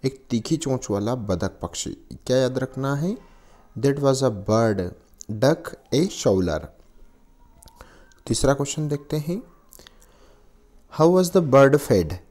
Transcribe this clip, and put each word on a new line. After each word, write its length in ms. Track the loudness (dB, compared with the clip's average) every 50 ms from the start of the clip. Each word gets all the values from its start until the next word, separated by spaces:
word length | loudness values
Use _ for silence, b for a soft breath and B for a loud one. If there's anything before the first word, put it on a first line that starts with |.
| -6
एक 220 | -6 -8 -8 _ -6
तीखी 260 | -6 -4 -2 -2 -4
चोंच 340 | -4 -2 -4 -4 -4 -4 -4
वाला 240 | -4 -4 -2 -4 -4
बतख 360 | -6 -4 -4 -4 -4 -4 -6 -8 -10
पक्षी। 280 | -12 -12 -10 -10 -10 -10 -12 -14 -16 -18 -20 -16 _
क्या 100 | 0 0
याद 220 | 0 0 0 -2 -4
रखना 360 | -6 -6 -8 -6 -4 -4 -2
है? 420 | -2 -2 -4 -6 -8 b b b b b b b b b b b -2
That 220 | -2 0 0 2
was 220 | 2 0 2 2
a 80 | 0 -2 -2 -2 -2 0
bird, 400 | 2 2 2 2 0 0 -4 -6 -10 -14 _ _ -20 _ -12 -12
duck, 440 | -4 0 2 2 2 0 -4 -16 -16 -16 _ _ 0
a 140 | 0 0 0
showler। 520 | -4 -2 0 2 2 2 2 0 -2 -4 -6 -10 _ _ -20 _ _ -20 -20 -20 _ _ _ _ _ _ _ _ _ _ -20 -20 b b b b b b b b b b _
तीसरा 280 | -4 -2 0 2 2 2
क्वेश्चन 340 | 2 -2 -6 -4 -6 -4 -4
देखते 280 | -4 -6 -6 -6 -6
हैं, 260 | -4 -4 -4 -6 -8 -8 -14 _ _ _ _ b b b b b b b b b b b b b b b b b b _ _ _ -20 _ _ 0 2
"How 200 | 4 4 6 4
was 160 | 2 2 2
the 160 | 0 2 6 6
bird 240 | 8 8 8 6 4 2 2
fed?" 260 | 2 2 2 0 -4 -12 -14 _